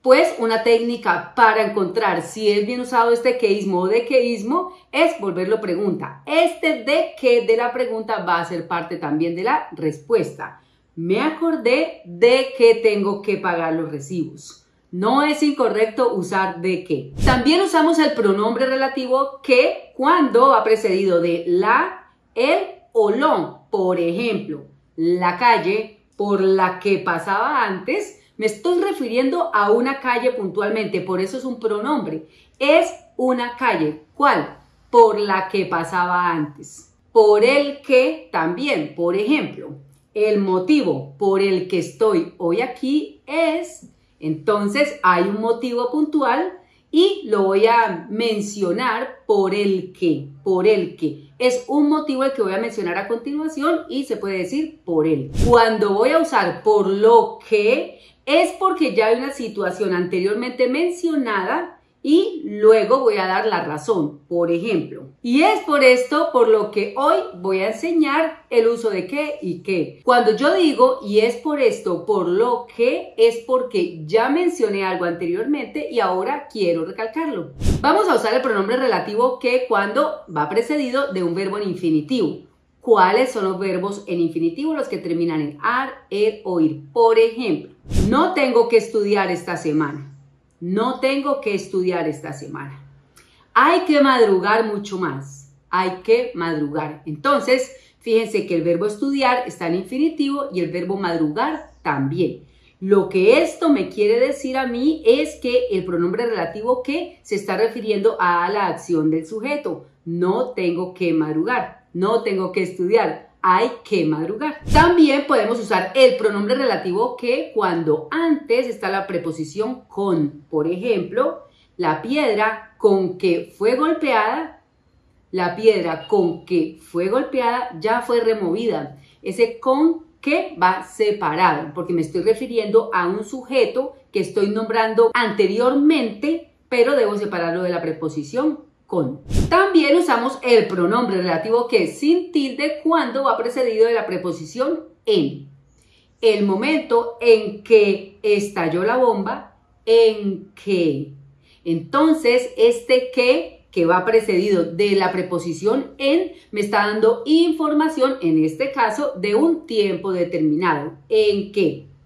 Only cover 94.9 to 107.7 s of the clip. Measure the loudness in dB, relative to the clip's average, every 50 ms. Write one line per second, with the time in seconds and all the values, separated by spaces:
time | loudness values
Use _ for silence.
94.9 | -6 -4 -4 -4 -6 -8 -12 -14 -18 -20 -20 _ _ _ _ _ -4 -2 -2 -2
95.9 | -6 -8 0 2 2 2 2 -4 -6 -6 -4 -4 -2 -2 -4 -4 -4 -6 -6 -6
96.9 | -10 -12 -12 -12 -12 -4 0 0 0 0 2 2 0 0 0 -6 -10 -20 _ _
97.9 | _ _ _ 0 2 2 2 2 -2 -2 -2 0 -2 0 2 0 0 0 0 -4
98.9 | -4 -4 -4 -2 -2 0 2 2 0 0 -2 -6 -8 -8 -4 -4 -4 -4 -4 -6
99.9 | -2 -2 -2 -2 0 -2 -2 -2 -2 -4 -6 -6 -4 -4 -4 -4 -4 -6 -4 -4
100.9 | -6 -4 -4 -4 -2 0 -2 -2 0 -2 -2 -2 -4 -6 -12 -16 _ _ _ -6
101.9 | -4 -2 -2 -2 -2 -2 -2 -4 -4 -10 -18 _ _ _ _ _ _ _ 0 2
102.9 | 2 2 2 0 0 2 4 6 6 6 4 0 -2 -2 2 2 2 2 0 -4
103.9 | -2 0 2 2 4 2 2 0 0 -4 -6 -6 -4 -4 -4 -4 -4 0 0 0
104.9 | 0 2 4 4 4 4 2 -4 -6 -6 -6 0 0 0 0 0 -2 -4 -4 -2
105.9 | -2 -2 -2 -2 -2 -2 -2 -2 -2 -2 -4 -6 -6 -8 -2 -2 -2 -2 -2 -6
106.9 | -6 -6 -6 -8 -14 _ _ -6 -6 -6 -4 -4 -2 0 -2 -2